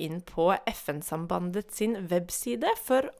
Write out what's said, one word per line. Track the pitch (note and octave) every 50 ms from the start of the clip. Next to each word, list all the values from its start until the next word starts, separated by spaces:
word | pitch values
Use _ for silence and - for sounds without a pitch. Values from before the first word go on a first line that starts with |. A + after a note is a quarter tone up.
| -
inn | D#3 D#3+ F3
på | F3 - - - E3 F3+ G3 - - A3+
F | G3+ - - - C#3+
N-sambandet | D3+ D3+ - D#3 D#3+ E3 E3+ F3+ F3 F3 F3+ F3 G#3 G#3 - -
sin | - G#3+ A3+ A#3 G3 F#3
webside | E3 F3 F3+ F3 F3 - - - B3 A#3+ A3+ C#4+ F#4 A4 -
for | - - B3+ C4 C4+ C#4 - -